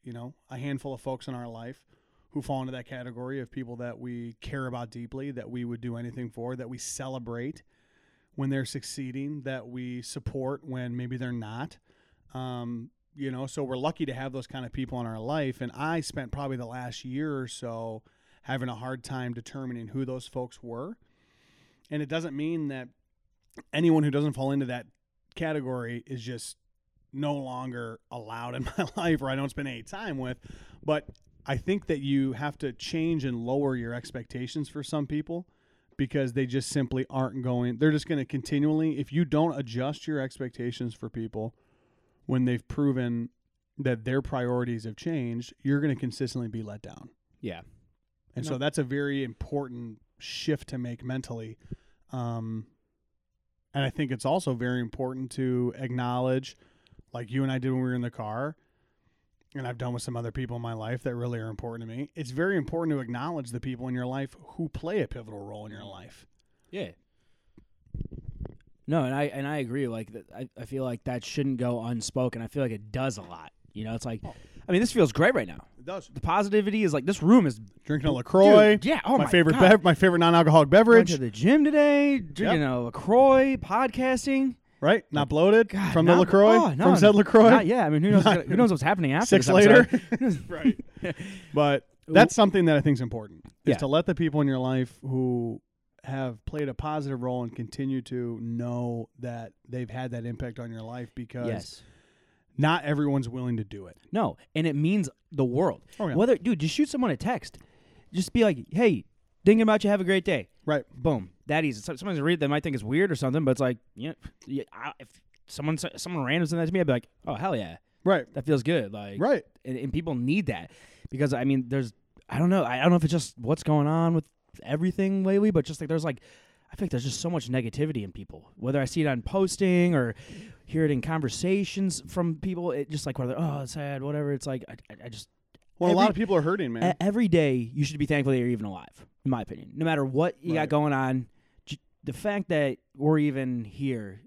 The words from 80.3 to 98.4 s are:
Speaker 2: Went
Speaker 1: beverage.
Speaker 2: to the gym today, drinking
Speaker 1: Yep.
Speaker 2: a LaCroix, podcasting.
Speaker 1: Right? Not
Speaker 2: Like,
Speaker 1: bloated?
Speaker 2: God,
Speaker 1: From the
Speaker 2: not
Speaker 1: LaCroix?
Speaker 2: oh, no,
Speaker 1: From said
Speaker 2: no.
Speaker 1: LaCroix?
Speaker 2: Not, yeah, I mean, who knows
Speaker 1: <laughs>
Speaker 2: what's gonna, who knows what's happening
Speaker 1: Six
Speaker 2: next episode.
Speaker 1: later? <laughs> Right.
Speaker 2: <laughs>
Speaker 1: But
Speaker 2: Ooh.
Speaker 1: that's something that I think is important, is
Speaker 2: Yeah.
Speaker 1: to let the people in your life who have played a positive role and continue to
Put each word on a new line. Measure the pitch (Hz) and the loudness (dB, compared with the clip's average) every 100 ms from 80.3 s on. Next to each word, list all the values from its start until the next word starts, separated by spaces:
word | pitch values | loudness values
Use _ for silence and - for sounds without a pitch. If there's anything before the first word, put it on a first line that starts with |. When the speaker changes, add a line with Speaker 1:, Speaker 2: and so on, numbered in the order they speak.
| 170 156 160 143 | 8 8 8 10
Speaker 2:
Went | |
Speaker 1:
beverage. | 180 226 233 170 | 8 10 10 8
Speaker 2:
to | 160 | 0
the | 123 | -2
gym | 104 160 294 294 | 2 4 6 6
today, | 302 294 285 285 277 | 6 6 6 4 2
drinking | 170 143 214 170 | -4 -4 0 2
Speaker 1:
Yep. | 143 | 2
Speaker 2:
a | 123 | 0
LaCroix, | 117 - - 233 269 262 269 269 | -4 -6 2 6 8 8 6 0
podcasting. | - 202 262 214 254 254 - 269 269 240 _ _ | -2 -2 0 0 0 0 0 0 0 -4 _ _
Speaker 1:
Right? | 143 220 - | 2 2 2
Not | 147 | -2
Speaker 2:
Like, | 135 | 0
Speaker 1:
bloated? | 147 180 220 220 | 4 6 6 4
Speaker 2:
God, | 190 190 | 0 2
Speaker 1:
From | - 170 | 4 8
the | |
Speaker 2:
not | 175 | 8
Speaker 1:
LaCroix? | 180 196 208 226 | 8 8 8 8
Speaker 2:
oh, | - | 6
no, | 139 180 | 4 6
Speaker 1:
From | 185 | 10
said | 202 | 10
Speaker 2:
no. | 208 | 8
Speaker 1:
LaCroix? | 202 233 226 | 8 10 12
Speaker 2:
Not, | 247 175 | 10 8
yeah, | 247 170 | 4 4
I | |
mean, | 151 | 4
who | 185 | 6
knows | 208 | 6
Speaker 1:
<laughs> | 214 | 6
Speaker 2:
what's | 180 | 4
gonna, | - | 2
who | 185 | 4
knows | 240 | 4
what's | 170 | 4
happening | 147 190 151 143 | 2 2 2 2
Speaker 1:
Six | 226 196 120 | 6 6 8
Speaker 2:
next | |
episode. | 185 208 247 247 262 - 240 | 8 10 10 8 2 -2 -2
Speaker 1:
later? | 254 156 - | 0 -2 -4
<laughs> | |
Right. | 165 247 - - - | 0 0 0 -8 -10
Speaker 2:
<laughs> | 180 - 196 196 - | -8 -8 -10 -16 -4
Speaker 1:
But | 147 147 139 _ _ - | 2 4 2 _ _ 4
Speaker 2:
Ooh. | |
Speaker 1:
that's | 165 233 - | 8 8 8
something | 208 196 170 | 6 6 6
that | 151 | 6
I | |
think | 151 131 | 4 2
is | |
important, | 123 117 107 82 - | 0 -8 -10 -18 -20
is | _ - | _ 0
Speaker 2:
Yeah. | 127 | 0
Speaker 1:
to | 139 | 2
let | 151 170 | 2 2
the | 165 | 0
people | 165 147 | 0 2
in | 143 | 2
your | 131 | 0
life | 127 131 127 - | 0 0 -2 -6
who | 135 127 127 120 117 110 _ _ _ _ - | -6 -2 0 0 -4 -8 _ _ _ _ -10
have | 135 131 110 - | -6 -6 -8 -10
played | 151 143 | -6 -6
a | |
positive | 123 151 156 139 135 | -4 -6 -4 -4 -4
role | 127 127 | -4 -4
and | 120 | -6
continue | 113 113 - 135 131 | -8 -10 -6 -4 -4
to | 120 123 120 113 | -4 -6 -6 -6